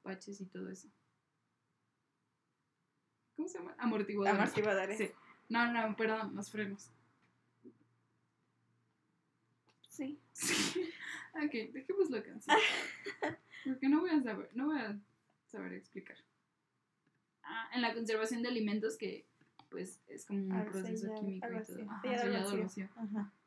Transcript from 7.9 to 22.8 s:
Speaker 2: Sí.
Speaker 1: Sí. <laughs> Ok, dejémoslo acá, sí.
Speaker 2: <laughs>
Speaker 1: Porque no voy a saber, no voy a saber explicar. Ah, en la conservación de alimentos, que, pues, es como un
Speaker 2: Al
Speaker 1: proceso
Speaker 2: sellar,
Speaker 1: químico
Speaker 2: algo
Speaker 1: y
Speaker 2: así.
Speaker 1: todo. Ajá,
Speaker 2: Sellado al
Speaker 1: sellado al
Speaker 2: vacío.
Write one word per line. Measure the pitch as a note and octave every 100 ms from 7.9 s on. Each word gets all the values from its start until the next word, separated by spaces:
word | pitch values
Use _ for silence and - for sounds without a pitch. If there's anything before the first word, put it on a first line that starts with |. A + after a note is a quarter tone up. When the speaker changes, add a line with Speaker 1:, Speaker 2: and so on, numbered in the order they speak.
| _ _ _ _ _ _ _ _ _ _ _ _ _ _ _ _ _ _ _ -
Speaker 2:
Sí. | - C4+ D4 -
Speaker 1:
Sí. | - - - - F#4 E4
<laughs> | - - - -
Ok, | D#4+ D4 A#3 G#3
dejémoslo | C4+ - G4 D#4+ A#3
acá, | - -
sí. | -
Speaker 2:
<laughs> | - - - - - - - D#4+ D#4+ _ -
Speaker 1:
Porque | C4 C4 C4+
no | D4+
voy | F4+
a | D4+
saber, | A#3+ G3 -
no | A3+ C#4+
voy | D4
a | G#3+ G3+ - _ _ _ _
saber | G#3 F#3+
explicar. | F3+ - F#3+ - - _ _ _ _ _ _ _ _ _ _ _ _
Ah, | - A3+ A3+
en | B3
la | A#3
conservación | A3+ A3+ A3 A3 A#3
de | B3
alimentos, | A#3+ G#3+ G#3 G#3+ -
que, | - - - _ _ - -
pues, | F#3 F#3 - _
es | - -
como | G3+
un | F#3+
Speaker 2:
Al | F#3+ G#3+
Speaker 1:
proceso | F#3+ F#3+ A3 G#3+
Speaker 2:
sellar, | G#3+
Speaker 1:
químico | G3+ F#3+ A#3
Speaker 2:
algo | A3
Speaker 1:
y |
Speaker 2:
así. | A3
Speaker 1:
todo. | - G#3
Ajá, | G#3+
Speaker 2:
Sellado | B3+ -
al | G3+
Speaker 1:
sellado | G3 G3
al | G3+
Speaker 2:
vacío. | F#3+ G3+